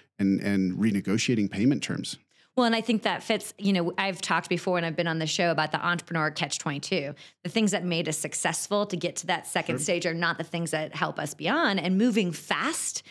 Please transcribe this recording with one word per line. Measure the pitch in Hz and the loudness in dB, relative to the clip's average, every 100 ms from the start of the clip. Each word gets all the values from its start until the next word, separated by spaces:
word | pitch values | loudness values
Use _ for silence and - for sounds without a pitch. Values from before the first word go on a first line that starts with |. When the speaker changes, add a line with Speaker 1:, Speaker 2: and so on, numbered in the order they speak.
| _ - | _ -2
Speaker 1:
and, | 98 98 | 2 2
and | 101 101 95 | 2 2 2
renegotiating | 92 107 101 90 107 - 117 101 | 2 2 2 0 0 2 2 2
payment | 98 120 139 | 2 2 2
terms? | - 92 - - _ _ _ - | -2 -6 -6 -10 _ _ _ 2
Speaker 2:
Well, | 240 | 2
and | 226 | 2
I | |
think | 220 220 | 2 0
that | 214 165 | 0 -2
fits, | - 214 - - | 0 -2 -2 -2
you | 202 | 2
know, | 190 170 175 | 2 2 0
I've | 196 175 | -2 -2
talked | - 175 175 | 0 0 2
before | 175 - 180 | -2 2 0
and | 170 | 0
I've | 151 | 0
been | 170 | 0
on | 160 | 0
the | 160 | 0
show | - 175 | 2 2
about | 156 156 | 2 2
the | 160 175 | 0 0
entrepreneur | 175 - 165 156 | -2 -2 0 0
catch | 151 151 - | 0 -4 -2
twenty-two. | - 143 - 185 143 147 - _ | -4 -4 -2 -2 -2 -8 -16 _
The | 180 | -4
things | 220 214 | 2 2
that | 185 180 | 2 0
made | 165 160 | 0 0
us | 156 | -2
successful | 147 - 165 165 - 208 202 | -4 -2 -2 -2 0 0 0
to | 180 | -2
get | 165 - | -4 -6
to | 165 | -4
that | 170 - | -4 -2
second | 180 160 160 | -2 0 -2
Speaker 1:
Sure. | |
Speaker 2:
stage | 147 175 170 | 0 0 0
are | 165 | 0
not | 170 170 | 0 -2
the | |
things | 165 170 165 | -4 -4 -2
that | 156 156 - | -2 -4 -4
help | 160 156 | -4 -2
us | 151 - | -6 -4
beyond. | 156 285 302 196 | -2 2 2 2
And | 165 185 | 2 4
moving | 240 214 180 | 4 4 2
fast | 160 - 156 233 330 - - - | -2 -4 -2 -2 -2 -4 -6 -12